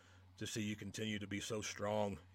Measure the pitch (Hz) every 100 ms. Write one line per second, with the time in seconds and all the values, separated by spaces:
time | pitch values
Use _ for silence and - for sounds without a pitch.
0 | - - - - 107 120 104 104 101 -
1 | 110 104 101 101 - 110 - - 101 107
2 | 104 85 -